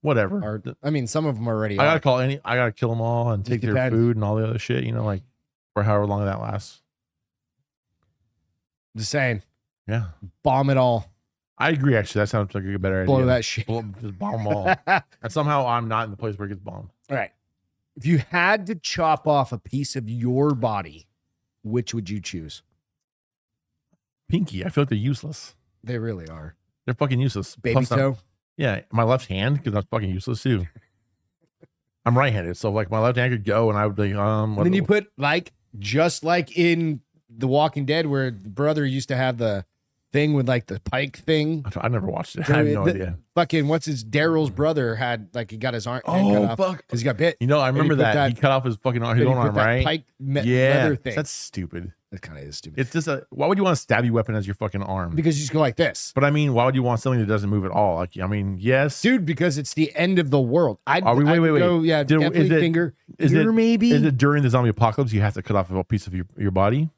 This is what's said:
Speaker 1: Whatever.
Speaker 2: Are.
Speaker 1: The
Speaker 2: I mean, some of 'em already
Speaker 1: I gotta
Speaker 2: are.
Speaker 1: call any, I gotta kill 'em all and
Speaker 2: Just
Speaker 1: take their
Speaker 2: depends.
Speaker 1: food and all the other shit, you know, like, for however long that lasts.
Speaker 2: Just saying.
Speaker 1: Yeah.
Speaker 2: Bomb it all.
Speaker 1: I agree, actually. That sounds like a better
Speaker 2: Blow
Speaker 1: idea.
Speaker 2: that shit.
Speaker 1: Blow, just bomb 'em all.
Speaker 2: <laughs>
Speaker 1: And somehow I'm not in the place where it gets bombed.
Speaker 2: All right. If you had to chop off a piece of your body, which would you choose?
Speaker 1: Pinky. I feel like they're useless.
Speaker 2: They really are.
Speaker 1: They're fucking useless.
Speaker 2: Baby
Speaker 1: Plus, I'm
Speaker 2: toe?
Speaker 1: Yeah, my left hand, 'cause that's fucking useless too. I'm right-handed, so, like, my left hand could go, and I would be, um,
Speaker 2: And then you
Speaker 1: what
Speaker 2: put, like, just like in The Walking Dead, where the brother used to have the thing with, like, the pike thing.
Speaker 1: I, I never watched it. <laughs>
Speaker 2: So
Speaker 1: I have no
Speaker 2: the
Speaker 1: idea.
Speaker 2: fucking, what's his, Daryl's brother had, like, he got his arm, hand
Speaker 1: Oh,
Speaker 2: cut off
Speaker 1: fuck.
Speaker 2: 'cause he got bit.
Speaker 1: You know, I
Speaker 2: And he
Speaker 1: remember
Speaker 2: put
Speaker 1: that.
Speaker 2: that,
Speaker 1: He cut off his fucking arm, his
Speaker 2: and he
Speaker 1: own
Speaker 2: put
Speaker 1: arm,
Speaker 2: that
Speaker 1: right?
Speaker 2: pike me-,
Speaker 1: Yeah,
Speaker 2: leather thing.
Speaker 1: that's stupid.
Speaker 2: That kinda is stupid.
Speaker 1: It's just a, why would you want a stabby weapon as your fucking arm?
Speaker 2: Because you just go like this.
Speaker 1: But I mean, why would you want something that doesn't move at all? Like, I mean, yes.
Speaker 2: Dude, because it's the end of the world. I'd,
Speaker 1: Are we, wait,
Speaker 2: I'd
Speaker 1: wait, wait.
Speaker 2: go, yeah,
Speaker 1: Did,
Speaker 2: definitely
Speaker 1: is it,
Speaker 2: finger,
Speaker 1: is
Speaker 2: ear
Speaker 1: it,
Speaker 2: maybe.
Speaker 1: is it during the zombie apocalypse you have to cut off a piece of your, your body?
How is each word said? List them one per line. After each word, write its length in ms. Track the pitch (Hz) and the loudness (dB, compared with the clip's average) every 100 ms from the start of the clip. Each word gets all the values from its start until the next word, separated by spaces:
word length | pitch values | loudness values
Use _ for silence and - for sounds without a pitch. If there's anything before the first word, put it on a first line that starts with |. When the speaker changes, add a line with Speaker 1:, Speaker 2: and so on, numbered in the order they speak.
Speaker 1:
Whatever. 400 | 151 127 98 202 | 2 2 0 -2
Speaker 2:
Are. 160 | 107 107 | -6 -8
Speaker 1:
The 180 | 110 113 | -10 -8
Speaker 2:
I 80 | 143 | -4
mean, 160 | 151 117 | -4 -2
some 180 | 156 156 | -2 -2
of 100 | 117 | -2
'em 100 | 117 | -2
already 280 | 110 107 98 | -2 -2 2
Speaker 1:
I 60 | |
gotta 140 | 143 160 | 2 2
Speaker 2:
are. 20 | |
Speaker 1:
call 200 | 147 127 | 2 2
any, 200 | 127 143 - | 0 -2 -2
I 100 | 123 | 0
gotta 160 | 120 | 0
kill 220 | 104 120 | 0 -2
'em 80 | 113 | -2
all 280 | 113 117 117 | -2 0 0
and 120 | 107 | -2
Speaker 2:
Just 80 | 104 | -2
Speaker 1:
take 100 | 120 | -2
their 120 | 110 | 0
Speaker 2:
depends. 200 | 107 127 | 0 2
Speaker 1:
food 220 | 113 117 110 | 2 2 2
and 80 | |
all 140 | 104 107 | 0 0
the 100 | 110 | -2
other 100 | 113 | -4
shit, 280 | - 123 123 | -2 -4 -2
you 80 | |
know, 100 | 117 | -4
like, 180 | 110 95 - _ _ _ _ | -2 -4 -8 _ _ _ _
for 100 | - | -2
however 220 | 104 104 104 | 2 2 2
long 160 | 101 | 0
that 160 | 101 98 | -2 -4
lasts. 420 | 110 101 - - _ _ _ _ _ _ _ _ _ _ _ _ _ _ _ _ _ _ _ _ _ 110 | -6 -8 -10 -20 _ _ _ _ _ _ _ _ _ _ _ _ _ _ _ _ _ _ _ _ _ -10
Speaker 2:
Just 160 | 107 | -6
saying. 320 | 147 131 107 - _ _ _ - | -2 -2 -2 -8 _ _ _ -6
Speaker 1:
Yeah. 180 | 113 98 - 95 _ | -6 -6 -12 -20 _
Speaker 2:
Bomb 260 | 147 131 139 | 0 2 2
it 80 | 135 | 2
all. 340 | 127 117 - _ _ _ _ _ | 2 0 -4 _ _ _ _ _
Speaker 1:
I 100 | 139 | 0
agree, 260 | 156 139 120 | 2 2 2
actually. 220 | 95 104 | 2 0
That 60 | 104 | 0
sounds 280 | 113 101 101 | 0 -2 -4
like 80 | |
a 160 | 95 98 | -6 -4
better 240 | 95 95 | -2 0
Speaker 2:
Blow 120 | 92 135 | 2 2
Speaker 1:
idea. 100 | 127 | 4
Speaker 2:
that 160 | 127 - | 2 0
shit. 220 | - 104 | -6 -4
Speaker 1:
Blow, 160 | 113 110 98 | -6 -6 -12
just 160 | 110 95 | -12 -8
bomb 240 | 202 113 | -6 -4
'em 60 | 107 | -2
all. 260 | 104 95 - - | -2 0 -2 0
Speaker 2:
<laughs> 160 | 190 - _ | -2 -2 _
Speaker 1:
And 80 | 117 | -6
somehow 360 | 156 147 147 127 | -2 0 0 0
I'm 220 | 120 113 | -2 -2
not 160 | 110 113 | -4 -4
in 60 | |
the 40 | 98 | -6
place 200 | 113 101 | -8 -6
where 60 | 101 | -8
it 40 | |
gets 120 | 98 | -10
bombed. 280 | 104 98 101 _ _ | -12 -14 -16 _ _
Speaker 2:
All 80 | 135 | -6
right. 140 | 98 _ _ _ _ _ _ - | -6 _ _ _ _ _ _ -8
If 80 | 139 | 0
you 140 | 165 | 2
had 460 | - 175 175 214 185 | 2 0 2 2 0
to 80 | 202 | -8
chop 520 | - - 160 151 - | -6 -2 0 0 2
off 240 | 143 127 | 0 0
a 60 | 120 | -6
piece 400 | - 135 139 135 | -6 -6 -4 -6
of 120 | 110 | -8
your 420 | 120 120 127 147 131 | -4 -2 0 0 0
body, 520 | 117 104 82 78 _ _ _ _ _ _ | -2 -4 -6 -16 _ _ _ _ _ _
which 320 | 107 117 110 | -6 -4 -4
would 160 | 113 92 | -8 -6
you 120 | 104 | -10
choose? 420 | 90 90 78 - _ _ _ _ _ _ _ _ _ _ _ _ _ _ _ _ _ | -8 -12 -12 -18 _ _ _ _ _ _ _ _ _ _ _ _ _ _ _ _ _
Speaker 1:
Pinky. 340 | 165 185 95 127 | -2 -2 -4 -4
I 40 | |
feel 140 | 147 | -2
like 60 | 143 | 0
they're 80 | 107 | 0
useless. 580 | 113 139 - - - _ _ _ | -2 -4 -8 -14 -18 _ _ _
Speaker 2:
They 140 | 107 123 | -10 -8
really 300 | 113 101 80 | -6 -8 -12
are. 260 | 80 78 - _ _ - | -14 -16 -18 _ _ -8
Speaker 1:
They're 80 | 123 | -2
fucking 240 | 143 127 | 0 0
useless. 360 | 135 101 92 - | 0 -2 -8 -6
Speaker 2:
Baby 180 | 123 | 0
Speaker 1:
Plus, 180 | 120 123 | 0 2
I'm 60 | 139 | 2
Speaker 2:
toe? 180 | 135 127 _ _ _ - | 0 -2 _ _ _ -4
Speaker 1:
Yeah, 240 | 139 98 - | -2 -2 -2
my 120 | 110 | 0
left 240 | 117 127 - | 2 2 0
hand, 360 | 95 107 143 | -2 0 -2
'cause 100 | 131 | -2
that's 140 | 104 95 | -4 -2
fucking 220 | 117 101 | -4 -4
useless 340 | 92 113 117 | -4 -6 -4
too. 220 | 135 113 87 - _ _ _ _ _ _ _ _ - _ _ _ 117 | -2 -2 -2 -12 _ _ _ _ _ _ _ _ -20 _ _ _ 0
I'm 120 | 120 | 2
right-handed, 380 | 139 107 85 90 | 2 0 -4 -4
so, 140 | 110 | -4
like, 180 | 104 101 | -2 -2
my 100 | 110 | 0
left 180 | 113 123 | 0 0
hand 140 | 123 | -2
could 120 | 120 101 | -2 0
go, 240 | 117 113 | 2 2
and 80 | 104 | 2
I 80 | 104 | -2
would 100 | 98 | 0
be, 180 | 104 | -2
um, 440 | 101 104 110 107 104 | 0 0 0 -2 0
Speaker 2:
And 80 | 175 | 2
then 80 | |
you 80 | 190 | 0
Speaker 1:
what 60 | 165 208 202 | 2 0 0
Speaker 2:
put, 60 | - | -4
like, 340 | 143 165 180 _ _ 107 | -2 -2 -4 _ _ -14
just 460 | 101 131 165 - | -4 2 2 0
like 340 | 156 175 151 - | 0 0 0 0
in 440 | 170 170 165 139 _ _ _ | 2 2 0 -4 _ _ _
The 180 | 113 131 | -6 0
Walking 380 | 139 151 143 135 | 2 2 0 -2
Dead, 220 | 156 160 | 0 0
where 240 | 139 131 | 0 -2
the 180 | 107 98 | -6 -12
brother 360 | 98 147 151 143 | -2 0 0 0
used 240 | 131 - | -2 -4
to 60 | 131 | -2
have 220 | 131 120 | -2 0
the 280 | 113 101 92 _ _ _ _ | -2 -2 -6 _ _ _ _
thing 220 | 143 151 | 0 2
with, 140 | 147 127 | 2 2
like, 180 | 123 - | 0 -2
the 120 | 95 | -10
pike 380 | - 127 139 - | -6 -4 -6 -8
thing. 440 | - 156 151 160 123 - | 0 0 0 -4 -6 -6
Speaker 1:
I, 100 | 113 | -4
I 20 | |
never 180 | 120 95 | -2 -4
watched 280 | - - - | -6 -8 -8
it. 100 | 156 | 0
<laughs> 20 | |
Speaker 2:
So 60 | |
Speaker 1:
I 40 | 147 | 2
have 100 | 151 | 4
no 180 | 107 - | 2 0
Speaker 2:
the 60 | |
Speaker 1:
idea. 260 | 101 90 85 _ - | -2 -6 -8 _ -2
Speaker 2:
fucking, 320 | 170 165 143 | 0 0 0
what's 180 | 160 156 | 0 -2
his, 180 | 139 | -8
Daryl's 460 | 110 143 160 160 151 | -4 0 2 2 0
brother 460 | 92 151 160 120 113 | 0 0 0 -2 -2
had, 320 | 127 117 101 | -4 -4 -6
like, 180 | 120 110 | -10 -10
he 60 | 110 | -6
got 160 | 131 120 | -4 -4
his 100 | 107 | -6
arm, 160 | 127 - | -8 -2
hand 220 | 180 101 | 2 4
Speaker 1:
Oh, 60 | 101 | 4
Speaker 2:
cut 80 | 208 | 2
off 60 | 113 | 0
Speaker 1:
fuck. 300 | 185 180 - | -2 -2 -6
Speaker 2:
'cause 120 | 120 | -2
he 40 | 123 | -2
got 120 | 110 | 0
bit. 200 | 165 160 | 0 0
Speaker 1:
You 80 | 123 | 2
know, 120 | 147 | 2
I 80 | 131 | 2
Speaker 2:
And 100 | 135 | 2
he 40 | |
Speaker 1:
remember 140 | 147 147 | 2 4
Speaker 2:
put 80 | 117 | 4
Speaker 1:
that. 60 | 107 | 4
Speaker 2:
that, 140 | 139 | 2
Speaker 1:
He 40 | 117 | 2
cut 160 | 139 | 2
off 140 | 135 123 | 2 0
his 120 | 110 | -2
fucking 260 | 131 120 | -2 -2
arm, 140 | 117 117 | 0 2
his 100 | 120 | 4
Speaker 2:
and 20 | |
he 20 | 131 | 2
Speaker 1:
own 60 | |
Speaker 2:
put 60 | 113 | 2
Speaker 1:
arm, 60 | 104 | 2
Speaker 2:
that 100 | 107 | 2
Speaker 1:
right? 180 | 123 135 | 2 0
Speaker 2:
pike 200 | 156 - _ | -2 -6 _
me-, 220 | 135 139 | -4 -2
Speaker 1:
Yeah, 280 | 123 127 131 139 | 2 4 4 4
Speaker 2:
leather 120 | 123 139 | 2 0
thing. 200 | 127 113 | -4 -6
Speaker 1:
that's 140 | 151 | -6
stupid. 640 | - - - 87 87 90 - _ | -8 -10 -8 -8 -8 -12 -16 _
Speaker 2:
That 120 | 90 | -18
kinda 180 | - 76 | -16 -16
is 160 | 71 73 | -14 -14
stupid. 220 | - 76 | -12 -6
Speaker 1:
It's 100 | 127 | -4
just 160 | 165 156 | -2 -4
a, 200 | 135 - | -6 -8
why 160 | - 156 | -4 0
would 140 | 196 | 2
you 40 | |
want 140 | 196 156 | 2 0
a 80 | - | 2
stabby 240 | 110 120 | 2 4
weapon 240 | 117 107 | 0 0
as 140 | 110 98 | -2 -4
your 80 | 98 | -6
fucking 260 | 107 98 | -6 -6
arm? 340 | 98 95 87 151 | -6 -6 -2 0
Speaker 2:
Because 220 | 160 143 | 0 0
you 60 | |
just 100 | 143 | -2
go 60 | 156 | 0
like 160 | 143 110 | 0 2
this. 360 | 160 - - - | -2 -2 -4 0
Speaker 1:
But 80 | |
I 80 | 143 | 2
mean, 240 | 151 147 117 | 2 2 2
why 100 | 123 | 2
would 80 | |
you 80 | 131 | 2
want 200 | 123 117 | 0 0
something 180 | 131 127 | 0 0
that 80 | 104 | 2
doesn't 240 | 107 101 | 0 0
move 140 | 104 95 | 0 0
at 40 | |
all? 260 | 90 104 85 | 0 0 0
Like, 200 | 90 - | -4 -6
I 60 | 92 | -4
mean, 320 | 104 98 95 | -2 -2 -4
yes. 400 | 107 131 143 - | 0 2 2 0
Speaker 2:
Dude, 280 | 226 254 160 | 0 2 0
because 320 | 160 175 143 | 0 0 0
it's 160 | 139 - | -6 -2
the 200 | 156 - | -2 0
end 220 | 175 185 | 2 2
of 140 | 147 | 2
the 100 | 139 | 2
world. 380 | 123 147 160 104 - | 2 2 2 -2 -2
I'd, 160 | 156 | 0
Speaker 1:
Are 100 | 185 | 4
we, 100 | 120 | 4
wait, 100 | 147 | 4
Speaker 2:
I'd 60 | 170 | 6
Speaker 1:
wait, 120 | 165 | 4
wait. 80 | 151 | 4
Speaker 2:
go, 220 | 180 170 | 4 4
yeah, 180 | 160 156 | 2 2
Speaker 1:
Did, 180 | 139 156 | 4 4
Speaker 2:
definitely 260 | 151 170 147 | 4 4 4
Speaker 1:
is 40 | |
it, 80 | 160 | 4
Speaker 2:
finger, 360 | 165 165 170 - _ - | 4 2 0 -4 _ 0
Speaker 1:
is 120 | 156 | 2
Speaker 2:
ear 200 | 135 220 | 4 4
Speaker 1:
it, 20 | |
Speaker 2:
maybe. 380 | 226 226 233 233 | 4 4 4 4
Speaker 1:
is 100 | 240 | 4
it 160 | 185 131 | 4 4
during 240 | 143 147 | 4 4
the 80 | 135 | 4
zombie 200 | 127 120 | 4 2
apocalypse 440 | 104 117 107 127 | 4 2 4 0
you 80 | 110 | 2
have 140 | 104 101 | 0 -2
to 80 | |
cut 120 | - 101 | 0 0
off 140 | 90 | 0
a 140 | 95 | -2
piece 240 | 92 107 - | -2 -4 -4
of 80 | 92 | -8
your, 100 | 87 - | -8 -4
your 140 | 101 | -2
body? 400 | 92 101 127 160 | 2 2 2 -2